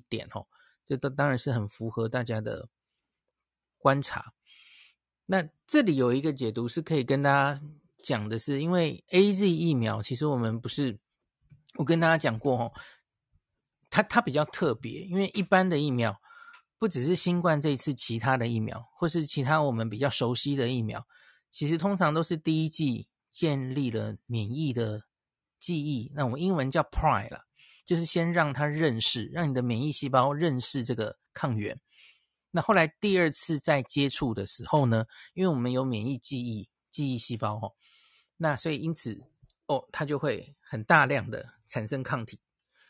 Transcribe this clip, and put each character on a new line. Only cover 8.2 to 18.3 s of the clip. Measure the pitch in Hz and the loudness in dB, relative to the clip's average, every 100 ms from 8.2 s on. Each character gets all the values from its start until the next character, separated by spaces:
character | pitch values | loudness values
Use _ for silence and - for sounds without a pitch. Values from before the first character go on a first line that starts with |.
| 107 | -2
的 | 113 | -4
是， | - 139 | -2 -2
因 | 160 | 0
为 | 180 160 - - | 2 0 -2 2
A | 180 202 | 6 6
Z | 190 202 | 6 2
疫 | 160 170 | 4 2
苗， | 135 113 107 | 2 2 -2
其 | 107 123 | -4 -2
实 | 151 | 0
我 | |
们 | 131 113 117 | 0 0 -2
不 | 120 | -4
是， | - 135 107 _ _ _ _ _ - _ - | -2 -2 -4 _ _ _ _ _ -20 _ -2
我 | |
跟 | 143 165 | 2 4
大 | 165 | 4
家 | 165 | 4
讲 | 143 110 | 2 0
过 | 143 123 | 0 0
吼， | 117 - - - _ _ _ _ _ _ _ _ _ | -2 -8 -20 -20 _ _ _ _ _ _ _ _ _
它， | - | 0
它 | 202 220 | 2 2
比 | 139 | 2
较 | 139 151 | 0 -2
特 | - 160 | 0 0
别， | 113 117 - | 0 -6 -12
因 | 196 180 | -4 -2
为 | 190 | -2
一 | 208 | -2
般 | 180 185 185 | 2 2 4
的 | 156 | 2
疫 | 147 | 0
苗， | 123 113 101 _ - - - _ _ | 0 -2 -4 _ -20 -20 -20 _ _
不 | 214 | -4
只 | 131 | 0
是 | 135 | 0
新 | 180 175 175 | 0 2 2
冠 | 165 151 | 2 2
这 | 151 | 2
一 | 135 | 0
次， | - | -2
其 | 131 - 113 | -2 -2 -2
他 | 110 | 0